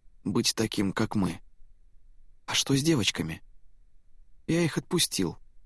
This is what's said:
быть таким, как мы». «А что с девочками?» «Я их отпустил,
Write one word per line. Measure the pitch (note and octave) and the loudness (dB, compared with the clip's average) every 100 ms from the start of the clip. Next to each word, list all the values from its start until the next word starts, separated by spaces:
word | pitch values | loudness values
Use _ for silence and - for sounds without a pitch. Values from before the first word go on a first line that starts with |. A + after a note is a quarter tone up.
| - - | -20 -10
быть | - A#2+ A2+ | -2 0 0
таким, | - A2 - G2 | 0 0 0 0
как | - A2 | 0 0
мы». | G#2+ F2+ E2 - - - - - - - - - - - | 2 0 -2 -12 -20 -20 -20 -20 -20 -20 -20 -20 -16 -4
«А | |
что | - - C3+ | 0 2 2
с | |
девочками?» | D3+ D#3 F#2+ - E2 D#2+ - - - - - - - - - - - | 4 4 2 0 -4 -6 -12 -20 -20 -20 -20 -20 -20 -20 -20 -10 -2
«Я | E3 | 2
их | E3+ - | 2 0
отпустил, | - F3 - - F2 - - - | 0 2 2 2 -2 -2 -14 -20